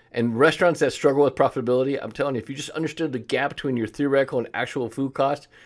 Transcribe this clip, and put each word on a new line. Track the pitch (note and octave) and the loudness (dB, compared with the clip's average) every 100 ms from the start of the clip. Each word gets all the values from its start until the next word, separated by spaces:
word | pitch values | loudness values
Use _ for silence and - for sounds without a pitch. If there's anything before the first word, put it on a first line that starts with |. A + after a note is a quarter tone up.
| _ | _
And | A#2+ A#2 A2+ | -2 0 4
restaurants | D3+ D#3+ F3+ D#3 | 4 6 2 4
that | C#3 | 0
struggle | - D3 C#3 | 2 2 4
with | C#3+ | 4
profitability, | - C3+ C#3 A#2 B2+ C3 C#3 | 4 0 0 0 2 0 -2
I'm | A2 | -6
telling | A2 C#3+ | -4 -4
you, | B2 | -4
if | - | -6
you | C#3 | -10
just | C3+ | -8
understood | D#3 D#3+ - D#3 | -6 -6 -4 -6
the | B2+ | -6
gap | - B2+ C#3 | -4 -2 -2
between | - C#3 B2 | -4 -4 -2
your | G#2+ | -4
theoretical | - C#3+ C3+ C3+ C3 | -2 0 2 2 -2
and | A#2 | -4
actual | G#2 B2 C#3 A#2 | -6 -6 -4 -6
food | - C3+ | -4 -4
cost, | C#3 C#3 - - - | 0 0 -2 -8 -20